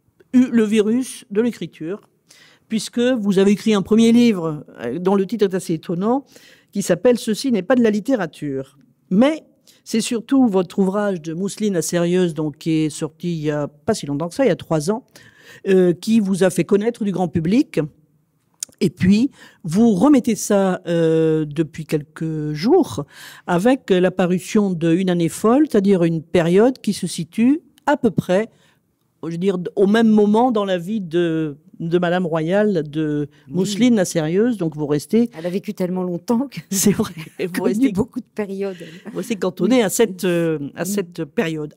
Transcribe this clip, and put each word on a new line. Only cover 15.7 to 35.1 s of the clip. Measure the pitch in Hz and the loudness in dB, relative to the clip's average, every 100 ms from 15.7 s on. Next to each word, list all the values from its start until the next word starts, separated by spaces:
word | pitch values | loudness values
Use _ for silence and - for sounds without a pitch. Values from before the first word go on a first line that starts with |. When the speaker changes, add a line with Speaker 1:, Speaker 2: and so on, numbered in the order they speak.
| 190 180 | 4 4
Speaker 1:
qui | 170 - 226 | 2 0 0
vous | 196 190 | 2 2
a | 185 | 2
fait | 180 165 | 2 0
connaître | 202 220 233 202 | 0 0 -2 -4
du | |
grand | 175 180 | -2 -2
public. | 170 160 233 311 - 151 - _ _ _ _ _ _ - _ | -2 0 2 2 -2 -4 -8 _ _ _ _ _ _ -18 _
Et | 185 | -4
puis, | - 180 208 277 - - _ | 0 2 4 2 -4 -20 _
vous | 170 175 233 | -4 2 4
remettez | 185 262 277 - 208 | 4 4 4 4 -2
ça, | - 202 190 180 - | 0 2 2 0 -2
euh, | 170 160 160 160 156 151 | 0 2 4 2 2 -2
depuis | 143 160 - 156 | -4 -4 -6 -4
quelques | 156 147 - 160 156 151 | -4 -4 -10 -8 -6 -6
jours | 151 202 359 277 - 147 - - - - | -4 2 4 2 -4 -10 -14 -20 -14 -2
avec | 175 220 269 - | 0 2 0 2
la | 185 180 | 2 2
parution | 185 180 185 - 220 202 | 2 0 0 0 0 0
de | 175 165 | 0 0
Une | 170 185 | 2 2
année | 175 165 | 0 -2
folle, | - 214 254 302 | 0 2 2 2
c'est-à-dire | 220 196 190 | 2 2 2
une | 170 165 | 2 -2
période | - 185 165 180 240 254 | -2 0 2 4 4 2
qui | - | -4
se | 185 175 | -6 -6
situe | - 165 - 240 311 - _ - | -8 -8 0 2 2 -4 _ -2
à | 294 | 0
peu | 233 | 0
près, | - - 185 220 _ _ _ _ _ _ _ | -2 0 0 -2 _ _ _ _ _ _ _
je | 160 | -10
veux | 170 | -4
dire, | 196 185 170 - | -2 -2 -4 0
au | 202 | 2
même | 233 226 | 4 4
moment | 214 208 214 254 | 4 4 4 2
dans | 214 196 | 0 -2
la | 185 | -4
vie | 170 220 | -4 -8
de, | 175 170 170 160 156 143 _ - | -4 -2 0 -2 -4 -8 _ -10
de | 165 175 | -4 0
Madame | 175 180 180 | 0 0 -2
Royale, | 160 160 196 214 180 147 | -2 0 0 2 0 -2
de | 151 156 147 147 _ - | -4 -2 -2 -6 _ -8
Speaker 2:
Oui. | 175 | -4
Speaker 1:
Mousseline | 196 196 247 226 | -4 0 2 2
la | 175 | 0
sérieuse. | 170 156 180 240 214 | -2 -2 0 0 -2
Donc, | 165 151 | -4 -4
vous | 147 | -2
restez | 147 - | -2 0